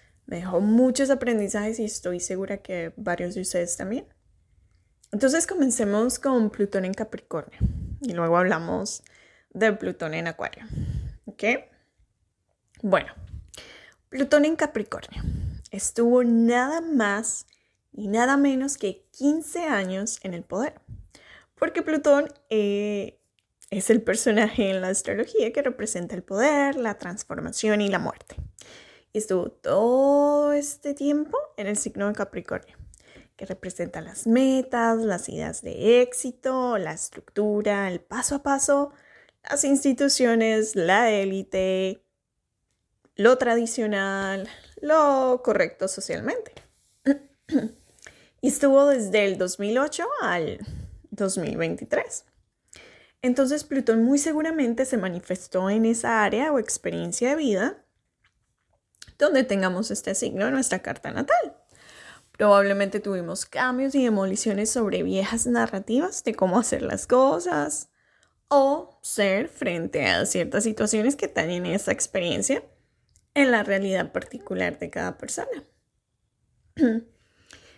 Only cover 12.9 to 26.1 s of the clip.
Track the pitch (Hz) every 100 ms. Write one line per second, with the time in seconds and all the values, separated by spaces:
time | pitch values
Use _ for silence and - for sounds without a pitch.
12.9 | 180 - - - - - - - - -
13.9 | _ _ 262 269 302 302 320 294 247 208
14.9 | - - - - - - - - 196 -
15.9 | - 233 247 240 233 233 240 262 330 330
16.9 | 285 208 202 226 - - _ _ _ _
17.9 | - 202 220 247 277 285 262 277 - 202
18.9 | - _ - 277 320 311 349 330 220 185
19.9 | 190 214 - 190 175 - 190 277 - -
20.9 | - - - - - _ - 320 349 339
21.9 | 311 294 285 302 - - 220 202 202 208
22.9 | 202 - - _ _ _ _ - 208 -
23.9 | 220 220 214 254 214 214 226 196 190 185
24.9 | 196 - 196 - 440 233 240 277 247 208
25.9 | 180 175